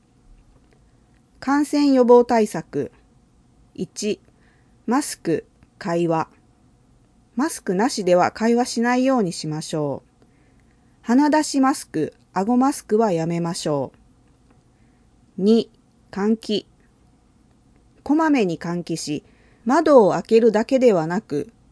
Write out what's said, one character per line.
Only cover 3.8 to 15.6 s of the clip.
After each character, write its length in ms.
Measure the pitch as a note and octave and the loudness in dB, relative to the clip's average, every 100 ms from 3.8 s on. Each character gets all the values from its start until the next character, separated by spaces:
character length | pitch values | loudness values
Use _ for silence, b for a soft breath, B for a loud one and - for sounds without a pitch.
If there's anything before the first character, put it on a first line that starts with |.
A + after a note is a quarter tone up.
| - - G#3 - _ b b b b b - | -12 -8 -8 -8 _ b b b b b -4
マ 160 | B3+ | -2
ス 160 | - - | -4 -8
ク、 260 | - D#3 - _ _ _ | -4 -4 -6 _ _ _
会 260 | G3+ E3+ E3+ | -6 -2 -2
話。 220 | D#3+ - _ _ _ _ _ _ _ _ _ _ | -2 -4 _ _ _ _ _ _ _ _ _ _
マ 160 | - D#4 | -6 -4
ス 140 | - | -6
ク 100 | - | -6
な 140 | F#3 A3+ | -2 -2
し 160 | - | -2
で 100 | F3+ | 0
は 160 | F3+ D#3+ | 2 2
会 240 | - A3+ | 0 -2
話 100 | A#3 B3 | 0 -2
し 140 | - | -2
な 140 | A#3 | -2
い 100 | B3 | 0
よ 140 | C4 B3+ | 0 0
う 40 | |
に 80 | F#3 | -2
し 160 | - D#3 | -6 -8
ま 120 | D#3 | -10
し 140 | - | -8
ょ 300 | D#3+ D3 B2 _ | -6 -6 -8 _
う。 200 | _ b b b b b b b b | _ b b b b b b b b
鼻 280 | - B3 D4 | 0 2 4
出 120 | D4+ | 2
し 180 | D4+ C#4 | 0 0
マ 140 | C4 | 0
ス 140 | D4+ - | 0 -6
ク、 260 | - D3 _ _ | -6 -6 _ _
顎 240 | F#3 G3 B3 | -6 -2 0
マ 160 | C4+ | 0
ス 120 | D4 | -2
ク 120 | - G#3+ | -4 0
は 140 | A3+ | 0
や 160 | E3 D#3+ | 0 -4
め 140 | E3+ | -4
ま 140 | E3+ | -6
し 120 | F3+ E3+ | -6 -4
ょ 240 | C#3+ B2 | -4 -6
う。 80 | _ _ _ _ _ _ _ _ b b b b _ _ - | _ _ _ _ _ _ _ _ b b b b _ _ -4
二、 280 | G3 A3+ | 2 2